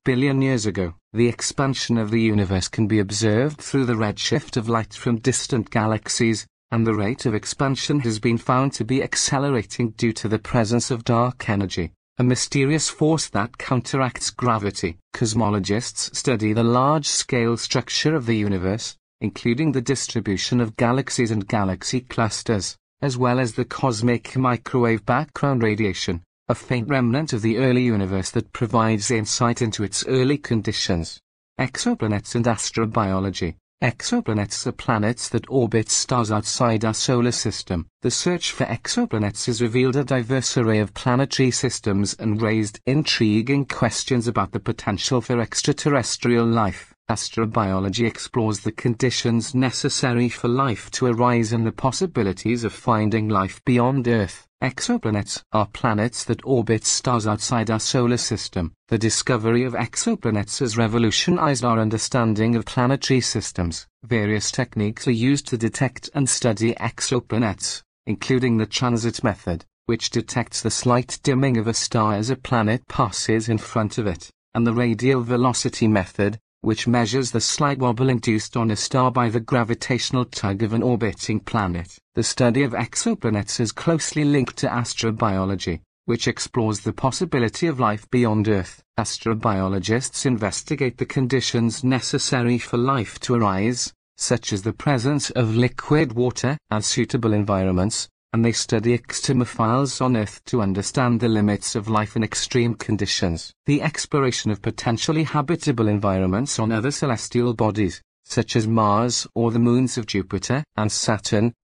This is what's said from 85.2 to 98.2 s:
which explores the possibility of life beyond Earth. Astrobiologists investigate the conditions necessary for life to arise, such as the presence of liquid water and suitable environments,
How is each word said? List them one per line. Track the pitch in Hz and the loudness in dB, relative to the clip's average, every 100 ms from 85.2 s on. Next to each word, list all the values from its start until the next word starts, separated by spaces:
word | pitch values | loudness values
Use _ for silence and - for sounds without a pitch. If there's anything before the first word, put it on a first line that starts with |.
| 110 95 95 95 - 80 - _ | 0 2 0 -2 -4 -6 -8 _
which | - 117 - | -4 -2 -2
explores | - - - 110 101 | -4 -4 -2 0 0
the | - | -4
possibility | 104 131 - 180 139 113 - 170 | -2 -2 -2 -2 0 0 0 -2
of | 131 | 0
life | 117 104 - | 0 0 -2
beyond | 123 120 107 104 | 2 4 4 4
Earth. | 101 90 - _ - | 2 0 -10 _ -6
Astrobiologists | 107 - 113 110 113 98 95 98 90 113 131 - 139 | -4 -4 -2 0 0 0 0 0 0 -2 -2 -4 0
investigate | 117 104 - - 151 131 - | 0 0 -4 -4 -2 -2 -2
the | 127 | -4
conditions | - 127 131 - 117 113 110 | -2 0 0 0 0 0 0
necessary | 127 131 - 143 - 131 120 120 | 0 0 0 -2 0 0 2 0
for | - 120 | 0 0
life | 127 135 101 - | 0 0 -2 -6
to | - 120 | -2 2
arise, | 107 95 107 123 - - _ - | 2 2 0 0 -4 -10 _ -8
such | - 120 - | -2 -2 -2
as | 104 | -4
the | 107 | -4
presence | 107 - 135 123 147 - | -4 0 0 2 0 -2
of | 127 113 113 | 0 0 2
liquid | 123 - - 151 151 | 0 -2 0 2 2
water | 113 123 117 123 147 - | 0 -2 0 -2 -4 -4
and | 107 | -2
suitable | 104 - 113 127 117 | 0 0 0 0 2
environments, | 104 104 98 95 92 98 - - _ | 2 2 2 2 2 0 -2 -8 _